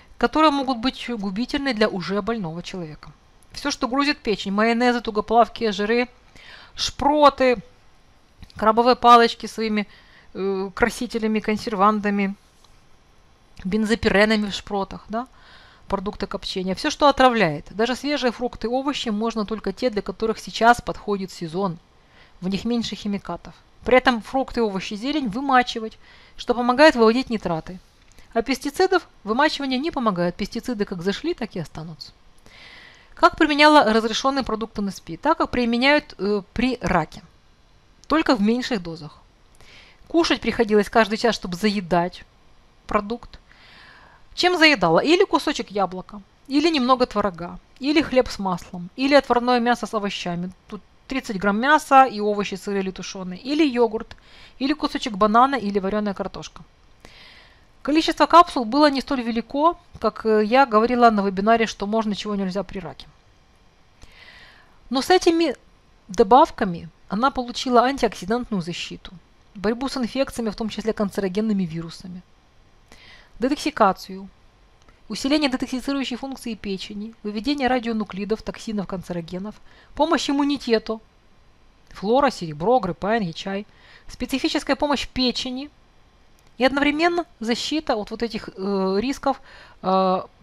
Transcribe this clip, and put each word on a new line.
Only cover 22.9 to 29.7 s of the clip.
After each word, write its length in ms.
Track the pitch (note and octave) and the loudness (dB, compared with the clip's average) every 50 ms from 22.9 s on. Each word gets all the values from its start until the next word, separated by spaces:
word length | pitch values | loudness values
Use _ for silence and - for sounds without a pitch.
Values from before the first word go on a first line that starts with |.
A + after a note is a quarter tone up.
| - | -8
химикатов. 580 | - - G#3 G3+ G3 - - F3 E3+ - - E3+ - _ _ _ - - | -10 -6 -6 -6 -6 -6 -10 -12 -12 -12 -18 -20 -20 _ _ _ -12 0
При 120 | - B3 | 2 4
этом 260 | B3+ B3+ C4+ B3 A3+ G3 | 4 4 4 0 0 -4
фрукты, 400 | - - C4+ C4 - - B3 A#3 | -4 -4 -4 -4 -2 -2 -2 -2
овощи, 320 | G#3+ F#3+ F#3+ F3 - G#3+ | -2 -2 -4 -6 -8 -10
зелень 340 | G3+ G#3+ C4+ D4 D#4 C#4 A#3 | -8 -6 -4 -4 -2 -4 -4
вымачивать, 680 | E3+ A#3 C#4 C#4 C4 B3+ B3 B3 - A#3 A3 A3 - - - - - - - - - | -4 -4 0 2 4 4 2 2 -2 -8 -10 -10 -12 -16 -20 -20 -20 -20 -20 -20 -20
что 180 | - - - B3 | -6 -4 -2 -2
помогает 420 | A3 B3 A#3+ B3 B3 D4+ D#4+ D4+ | 0 0 2 4 6 6 6 6
выводить 340 | A#3+ A3+ A3 A3+ B3+ B3+ - | 6 4 2 2 2 0 -2
нитраты. 480 | A#3+ G3+ - F#3 E3+ D#3+ - - F3+ F#3 - _ _ _ _ _ _ - - - - | -4 -4 -4 -4 -4 -6 -6 -10 -14 -16 -18 _ _ _ _ _ _ -20 -20 -6 -4
А 100 | A#3 A3+ | -4 -2
пестицидов 640 | - C4+ - - C#4+ - - F#4 F#4+ F#4+ F4+ - - _ _ - | -2 -4 -4 -4 -4 0 2 2 2 2 0 -2 -4 _ _ -6
вымачивание 560 | G3 G#3+ B3 C#4+ D#4 - - C#4+ C4+ | -4 0 2 2 2 0 -2 -4 -4